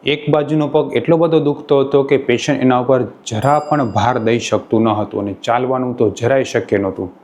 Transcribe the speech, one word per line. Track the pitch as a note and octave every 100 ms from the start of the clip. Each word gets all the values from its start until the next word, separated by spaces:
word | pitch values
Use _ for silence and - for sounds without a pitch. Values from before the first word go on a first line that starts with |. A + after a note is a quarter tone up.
| C3+
એક | D3+ D3+
બાજુનો | D3+ C#3+ D#3 D3
પગ | D#3 C3+
એટલો | A#2 C3+ E3
બધો | E3 D#3
દુખતો | C#3+ C#3+ - C#3
હતો | C#3 C#3
કે | C3+ C#3
પેશન્ટ | C3+ A#2+ - C#3
એના | C#3+ B2+
ઉપર | B2 C3
જરા | A2+ - - A2+ C3+ D3
પણ | D3 D3 B2
ભાર | G2+ A#2 C3
દઈ | A2 A#2
શકતું | - A2 - A2
ન | A2+
હતું | G#2 G#2 G#2
અને | G2+
ચાલવાનું | F#2+ - A#2+ B2+ B2+ B2+ A#2+
તો | A2
જરાય | F#2+ A#2 C3+
શક્ય | C3 A#2+ A2+ G2+
નહોતું. | G2 F#2+ F#2+ -